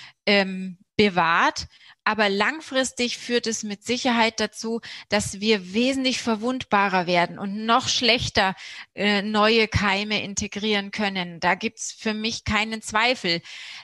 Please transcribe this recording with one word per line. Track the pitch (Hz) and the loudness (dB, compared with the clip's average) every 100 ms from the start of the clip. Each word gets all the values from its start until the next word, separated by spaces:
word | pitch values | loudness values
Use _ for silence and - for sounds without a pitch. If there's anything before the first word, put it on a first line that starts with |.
| - _ - | -20 _ 2
ähm, | 202 190 190 185 180 _ - | 2 2 -2 -8 -12 _ 2
bewahrt, | 208 175 165 170 269 - - _ - _ | 4 4 4 4 2 0 -8 _ -20 _
aber | - 214 208 | -2 2 2
langfristig | 196 214 302 - 262 247 - 240 - | 2 0 -2 -4 -2 -2 -2 -4 -4
führt | - 240 220 | -2 -2 0
es | 226 | -4
mit | 214 202 | -6 -8
Sicherheit | - 247 262 233 226 220 | -4 -2 2 4 2 0
dazu, | 214 - 226 226 - - - | -4 -4 -6 -6 -8 -16 -2
dass | 208 208 196 | -2 -2 -2
wir | 214 214 180 | 2 2 0
wesentlich | 196 247 269 262 240 | 0 2 2 0 -2
verwundbarer | - 220 233 254 - 208 196 185 175 | -2 -2 -2 -4 0 2 4 2 2
werden | 175 175 170 | 2 2 -2
und | 202 208 220 | -8 -4 2
noch | 233 247 | 2 2
schlechter, | - 247 240 - - 190 185 - - - - | 0 2 2 2 2 2 0 -10 -16 -16 -2
äh, | 202 202 | 0 0
neue | 202 214 214 226 214 | 2 4 4 4 4
Keime | 185 202 196 208 208 | 2 2 0 -2 -4
integrieren | 151 196 214 - 214 208 202 | -4 -6 -8 -4 0 0 -2
können. | 208 208 190 175 170 | -4 -2 -2 -6 -2
Da | 175 185 | 0 0
gibt's | 220 - - | -2 -8 -12
für | - 226 | -6 -4
mich | 214 220 233 - | -4 -4 -4 -2
keinen | 214 220 220 | -2 -2 -6
Zweifel. | - 214 233 254 190 170 - - - - | -4 0 2 0 -2 -2 -4 -16 -16 -18